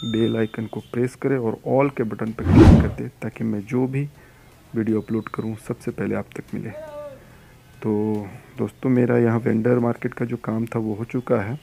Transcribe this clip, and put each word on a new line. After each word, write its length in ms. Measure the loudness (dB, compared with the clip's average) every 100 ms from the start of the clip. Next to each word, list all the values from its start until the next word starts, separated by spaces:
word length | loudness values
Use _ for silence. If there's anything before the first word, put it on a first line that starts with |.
बेल 320 | -4 0 0 0
आइकन 300 | -4 -4 -10
को 140 | -10 -8
प्रेस 220 | -4 -4 -2
करें 220 | -2 0
और 220 | -2 -4 0
ऑल 220 | 2 2
के 120 | 0
बटन 280 | -6 -4 -6
पर 120 | -4
क्लिक 380 | 6 10 12 10
कर 60 | 6
दें, 140 | -4 -12 -8
ताकि 220 | -10 -6
मैं 160 | -4 -4
जो 240 | -4 -2 -2
भी 220 | -2 -6 -10 -20 -20 -20 -20 -10
वीडियो 260 | -4 -2 -2
अपलोड 280 | -2 -4 -4
करूँ 280 | -8 -8 -8
सबसे 320 | -10 -8 -8
पहले 240 | -6 -4
आप 120 | -4 -6 -14
तक 180 | -10
मिले। 160 | -10 -10 -12 -14 -14 -14 -18 -20 -20 -20 -20 -20 -10
तो 100 | -4 -2 -2 -4 -8 -16 -20 -8
दोस्तों, 320 | -8 -4 0
मेरा 260 | 2 2 2
यहाँ 200 | 2 2
वेंडर 400 | 0 0 2 2
मार्केट 340 | 0 -2 -6
का 100 | -6
जो 120 | -6 -6
काम 280 | -4 -4 -2
था 120 | -4
वो 160 | -4
हो 100 | -6
चुका 360 | -6 -6 0 0
है 160 | 0 -8